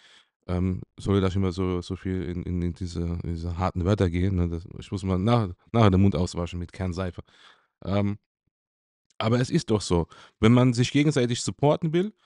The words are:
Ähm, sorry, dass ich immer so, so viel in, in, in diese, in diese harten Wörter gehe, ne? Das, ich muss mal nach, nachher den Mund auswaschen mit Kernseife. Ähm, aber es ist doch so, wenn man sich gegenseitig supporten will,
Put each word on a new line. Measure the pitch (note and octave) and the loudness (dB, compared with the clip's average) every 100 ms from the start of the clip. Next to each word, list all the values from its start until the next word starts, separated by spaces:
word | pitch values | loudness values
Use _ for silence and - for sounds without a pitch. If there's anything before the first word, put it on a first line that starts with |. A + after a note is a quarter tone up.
| _ - _ _ - | _ -20 _ _ -6
Ähm, | F2+ F#2 F2+ - - | -2 -2 -4 -10 -10
sorry, | - G2 | 0 2
dass | F#2+ | 2
ich | F#2+ | 2
immer | F#2+ | -2
so, | F2 F#2 F2+ | 0 -2 -2
so | - F#2+ | -6 -8
viel | F#2+ F#2 | -4 -4
in, | D#2 F2 | -4 -6
in, | E2+ F2 | -4 -4
in | F2 | -4
diese, | D#2+ F2 F2 | -4 -8 -6
in | E2+ E2+ | -4 -4
diese | - E2+ E2+ E2+ | -6 -6 -6 -4
harten | F#2 F#2 F2 | -4 -2 0
Wörter | G#2 F#2+ | 2 2
gehe, | E2+ F#2 | 2 0
ne? | F#2 F2 | 0 -2
Das, | E2+ - - | -4 -10 -18
ich | - | -10
muss | G2+ | -6
mal | F#2+ F#2 | -2 0
nach, | G#2 A#2+ G2 F2+ - | 2 0 0 -8 -4
nachher | A#2 G#2+ | 4 6
den | F#2 | 8
Mund | G2 E2 | 6 4
auswaschen | F2+ E2+ F2 F2 | -2 -4 -6 -6
mit | F2 | -10
Kernseife. | - F#2 E2+ F#2 - - _ - _ _ _ - | -8 -6 -4 -6 -8 -18 _ -20 _ _ _ -4
Ähm, | G2+ G2+ G#2 _ _ _ _ _ _ _ _ _ - | -2 0 -4 _ _ _ _ _ _ _ _ _ -4
aber | A2 B2 | 0 0
es | B2+ | 2
ist | E3 - | -2 0
doch | G#2+ | -2
so, | - F2 D#2+ - - - | 0 0 -2 -8 -20 0
wenn | A2 | 4
man | B2 B2+ | 6 4
sich | A#2 B2 | 4 0
gegenseitig | C#3+ D3+ C#3 A#2+ B2 | 2 2 2 0 -2
supporten | - - C#3+ D#3+ E3 | -6 0 0 0 0
will, | E3+ G#3 - | -2 -2 -6